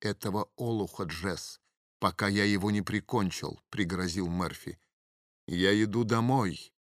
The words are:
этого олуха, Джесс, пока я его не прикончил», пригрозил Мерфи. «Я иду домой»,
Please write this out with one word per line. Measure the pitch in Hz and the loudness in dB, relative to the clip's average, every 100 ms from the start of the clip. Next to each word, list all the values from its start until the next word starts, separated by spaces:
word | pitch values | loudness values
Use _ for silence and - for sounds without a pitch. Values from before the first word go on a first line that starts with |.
этого | 107 98 107 101 - - | -6 -4 -4 -4 -4 -6
олуха, | 120 113 95 - | -2 -2 -4 -6
Джесс, | 90 80 95 80 - - _ _ _ _ | -8 -4 -4 -6 -8 -16 _ _ _ _
пока | 98 - 101 | -2 0 2
я | 101 | 4
его | 101 101 101 | 4 4 2
не | 104 | 0
прикончил», | 95 107 - 120 95 - - - _ | 0 -2 -2 0 0 -2 -6 -8 _
пригрозил | 98 87 92 92 87 87 | -4 -2 0 -2 -2 -2
Мерфи. | 87 82 - - - _ _ _ _ _ _ - | -2 -2 -6 -12 -14 _ _ _ _ _ _ -6
«Я | 87 95 104 | 2 4 6
иду | 110 113 | 4 0
домой», | 113 117 117 135 98 - - _ | 2 2 2 2 0 -4 -12 _